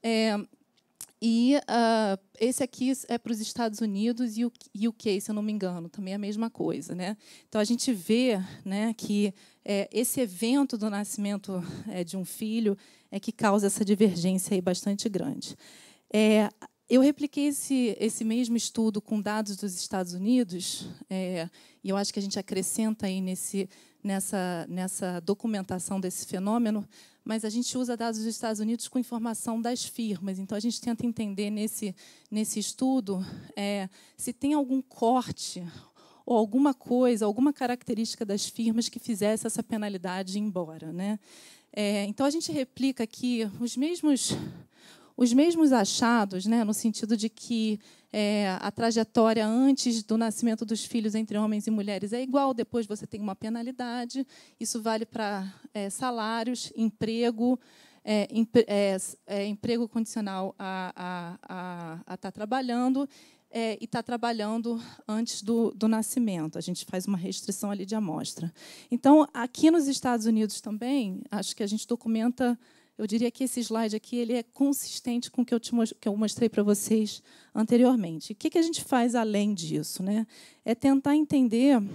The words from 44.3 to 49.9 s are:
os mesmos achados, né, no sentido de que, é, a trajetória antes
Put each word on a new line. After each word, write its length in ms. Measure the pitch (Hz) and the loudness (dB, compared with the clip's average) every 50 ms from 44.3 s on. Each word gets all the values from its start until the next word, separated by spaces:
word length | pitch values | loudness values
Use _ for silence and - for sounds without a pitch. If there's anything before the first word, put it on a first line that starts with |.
| - - - - - - - _ _ _ - - - - - _ _ | -2 -4 -6 -8 -10 -14 -20 _ _ _ -20 -20 -20 -20 -20 _ _
os 160 | - 247 240 233 | 2 2 6 6
mesmos 380 | 262 294 339 339 330 320 294 | 6 6 6 6 6 6 6
achados, 760 | 262 240 202 196 - - - 233 240 240 208 202 190 185 185 | 6 6 4 2 2 2 4 4 6 4 4 2 -2 -4 0
né, 200 | 208 233 240 226 | 2 2 4 4
no 100 | 208 214 | 2 0
sentido 420 | - - 226 208 - - 208 233 | 0 0 0 0 0 0 0 0
de 120 | 214 208 220 | 0 0 -4
que, 500 | _ - - - 240 226 220 220 214 208 - - - _ _ _ - | _ -6 -8 -4 -2 0 0 0 0 -2 -6 -16 -20 _ _ _ -2
é, 440 | 214 208 208 208 208 208 190 185 - | 0 0 2 2 2 2 0 0 -2
a 100 | - 202 | -4 -6
trajetória 760 | 208 - 233 226 220 233 220 - _ 240 220 220 220 226 214 | -4 0 0 2 2 2 0 2 _ 6 6 6 6 4 2
antes 560 | 214 226 240 262 277 277 262 - 254 | 2 4 4 6 6 6 4 2 0